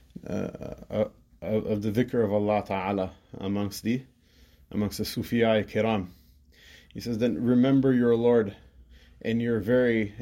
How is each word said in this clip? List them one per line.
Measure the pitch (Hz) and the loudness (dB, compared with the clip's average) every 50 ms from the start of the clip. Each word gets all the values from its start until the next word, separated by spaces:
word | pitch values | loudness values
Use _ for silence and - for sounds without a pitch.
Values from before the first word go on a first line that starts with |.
| _ _ - - - - | _ _ -20 -16 -10 -8
uh, | |
uh, | - 98 95 - - - - - - - - - - 107 107 - - _ _ _ _ - | -6 -6 -6 -6 -8 -10 -12 -12 -12 -14 -12 -6 -2 -2 -2 -2 -4 _ _ _ _ -12
of, | 82 92 110 107 - | -6 -4 -4 -2 -2
of | - 107 104 | -2 -4 -2
the | 104 110 | -2 -2
dhikr | 101 117 123 123 135 120 110 | 0 0 -2 0 0 0 0
of | 98 | 2
Allah | 104 104 104 104 107 101 98 | 0 0 0 2 0 0 0
Ta'ala | - 98 95 92 101 101 98 92 87 - _ _ _ - - | -2 -4 -4 -2 -2 -2 -2 -2 -4 -8 _ _ _ -14 -8
amongst | 95 95 101 101 104 101 - - | -6 -4 -2 -2 -4 -6 -8 -6
the, | - 110 123 131 131 - _ _ _ _ _ _ - _ _ _ - _ | -4 -2 -2 -4 -6 -12 _ _ _ _ _ _ -20 _ _ _ -20 _
amongst | - 104 104 98 - - | -4 -4 -4 -4 -4 -6
the | 107 | -8
Sufiya | - - 120 107 - 120 117 113 113 110 107 98 - | -6 -6 -8 -4 -2 2 2 4 4 4 2 0 -2
Kiram. | - 107 104 110 110 101 92 90 - - _ _ _ _ _ _ _ _ - - - - - _ | -2 0 0 0 0 -2 -4 -6 -14 -20 _ _ _ _ _ _ _ _ -20 -20 -20 -20 -20 _
He | - - | -14 -10
says, | - 240 110 107 | -8 -6 -2 0
"Then | 120 120 80 78 | 0 0 0 0
remember | 120 120 123 123 127 135 139 135 131 135 | 0 2 4 4 6 6 4 4 4 4
your | 127 123 120 120 117 | 4 4 4 4 4
Lord | 117 120 120 120 117 107 98 - - - - _ - - _ - - - - _ - | 4 4 4 4 4 2 0 -6 -12 -20 -20 _ -20 -20 _ -20 -20 -20 -20 _ -8
in | - 113 113 117 | -4 -2 -2 0
your | 117 120 117 107 | 0 0 0 0
very, | 92 113 123 127 127 120 113 110 107 101 104 - | 2 2 4 4 4 4 2 2 0 -2 -6 -12